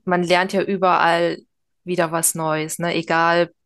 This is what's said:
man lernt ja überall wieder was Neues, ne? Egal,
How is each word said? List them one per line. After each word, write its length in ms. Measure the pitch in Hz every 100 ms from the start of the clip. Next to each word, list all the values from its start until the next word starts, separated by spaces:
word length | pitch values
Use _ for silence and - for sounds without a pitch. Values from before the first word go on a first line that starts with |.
| -
man 180 | 180
lernt 300 | 175 175 190
ja 80 | 196
überall 760 | - 196 185 170 165 170 170 160 - _ _ _
wieder 280 | - 180 165
was 240 | 165 165 165
Neues, 440 | 160 156 156 -
ne? 160 | 170 165
Egal, 580 | 165 165 165 170 170 -